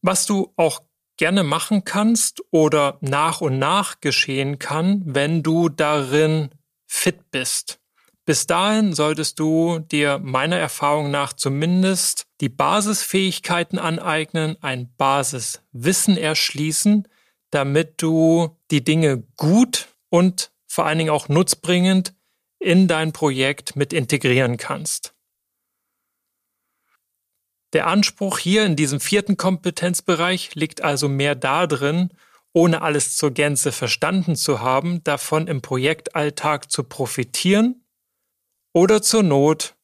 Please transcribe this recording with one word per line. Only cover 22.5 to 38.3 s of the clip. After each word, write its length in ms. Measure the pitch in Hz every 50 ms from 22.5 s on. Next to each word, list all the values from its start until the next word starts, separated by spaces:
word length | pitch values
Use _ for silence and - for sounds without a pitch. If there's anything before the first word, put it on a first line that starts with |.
| _ _
in 280 | - 190 170 185 190 180
dein 240 | 170 156 160 160
Projekt 640 | 156 - 156 147 135 131 131 135 143 - - - -
mit 160 | 139 143 139
integrieren 680 | - 170 131 - - 135 - 139 123 127 135 120 120 113
kannst. 580 | - - 139 - 160 - - - - - _ _ _ _ _ _ _ _ _ _ _ _ _ _ _ _ _ _ _ _ _ _ _ _ _ _ _ _ _ _ _ _ _ _ _ _ _ _ _ _ _ _ _ _ _ _ _ _ _ _ _ _ -
Der 140 | 156 - 165
Anspruch 500 | 175 202 202 - - _ 202 196 185 -
hier 280 | - 170 190 214 214
in 100 | 202 160
diesem 240 | 139 156 139 139 139
vierten 360 | - - - 208 202 - 202
Kompetenzbereich 1160 | - - 185 185 170 - 185 175 - - 180 180 - - - 180 156 170 180 185 180 - - -
liegt 280 | 151 156 156 - -
also 280 | - 156 143 131 139 143
mehr 260 | 139 135 139 143 147
darin, 760 | 127 127 135 135 160 180 165 151 131 139 143 151 170 180 180 _ _ _ _ _ _ _ _ _
ohne 280 | 165 165 175 165 160
alles 360 | 160 165 147 147 135 - - -
zur 140 | - 147
Gänze 400 | 127 123 147 147 143 127 - 147
verstanden 640 | 127 - - 117 - - - 151 180 190 175 170 160
zu 260 | - - - 143 107
haben, 420 | 110 127 131 135 143 170 175 170 -
davon 440 | - 147 135 - - - 156 160 165
im 140 | 160 135
Projektalltag 1120 | - - 135 127 127 143 160 160 - - _ 160 151 147 147 - - 151 151 139 - -
zu 120 | - - 127
profitieren 960 | _ - - 135 120 - - 123 - - - - 180 196 208 220 247 247 _ _ _ _ _ _ _ _ _ _ _